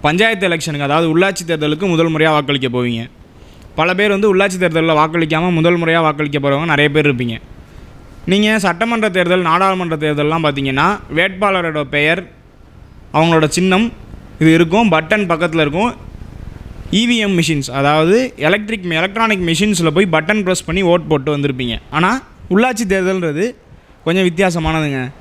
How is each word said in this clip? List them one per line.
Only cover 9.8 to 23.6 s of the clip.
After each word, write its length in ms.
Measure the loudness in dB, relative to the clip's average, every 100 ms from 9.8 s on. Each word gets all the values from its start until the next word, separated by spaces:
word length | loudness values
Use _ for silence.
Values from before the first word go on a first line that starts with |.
| -2 -2
தேர்தல்லாம் 480 | -2 0 0 0
பார்த்தீங்கன்னா, 560 | 0 -2 -2 0 0 0 -4 -2
வேட்பாளரோட 680 | -2 -2 -2 0 -2 -4
பெயர், 480 | -4 0 0 0 -6 -20 -20 -20 -20 -20 -20 -20 -4
அவங்களோட 320 | 0 2 2 2
சின்னம் 480 | 0 0 2 0 -6 -18 -20 -20 2
இது 140 | 4
இருக்கும், 380 | 4 4 2 4
பட்டன் 360 | 2 0 -2 0
பக்கத்துல 340 | -2 0 0
இருக்கும். 300 | 0 0 -2 -4 -18 -18 -18 -16 -16 -16 -16 -16 -4
இ 120 | 0 2
வி 80 | 0
எம் 220 | 2 0
மிஷின்ஸ், 320 | 0 -2 -2
அதாவது 640 | -2 2 2 4 2 0 -2
எலக்ட்ரிக், 460 | 0 0 -2 -6
எலக்ட்ரானிக் 580 | -4 -4 -4 -2 0 0
மிஷின்ஸ்ல 460 | -2 0 0 2 2
போய் 200 | 2 2
பட்டன் 320 | 0 0 -2
பிரஸ் 220 | 0 -4 -2
பண்ணி 180 | 0
ஓட் 240 | 2 2 2
போட்டு 300 | -2 0 -2
வந்திருப்பீங்க. 420 | -2 -2 -4 -6 -4
ஆனா, 320 | 0 2 0 -6 -20 -2
உள்ளாட்சி 380 | 2 2 -2 -2
தேர்தல்ன்றது 680 | 0 0 -2 -4 -2 -4 -6